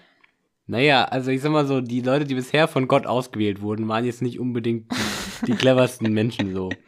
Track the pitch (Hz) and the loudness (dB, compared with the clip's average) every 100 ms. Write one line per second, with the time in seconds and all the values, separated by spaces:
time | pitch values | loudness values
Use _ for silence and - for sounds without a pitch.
0 | _ _ _ _ _ _ - 107 147 131 | _ _ _ _ _ _ -6 0 4 4
1 | - 131 131 131 151 151 143 135 123 123 | 4 0 0 0 2 2 2 0 -2 -2
2 | 123 143 147 127 127 147 165 143 131 139 | 0 0 0 -4 0 2 2 2 2 2
3 | - 120 131 107 104 98 104 107 110 110 | 2 -2 -2 -2 -2 -2 -4 -4 -2 -2
4 | 123 120 127 - 123 120 117 117 110 123 | -2 -2 -4 -4 -4 -2 -2 -4 -4 -6
5 | 107 101 - - - 214 127 127 123 - | -4 -6 -10 -6 -2 2 4 4 4 2
6 | 113 107 117 - 98 95 92 90 | 0 2 0 0 -2 -2 -4 -6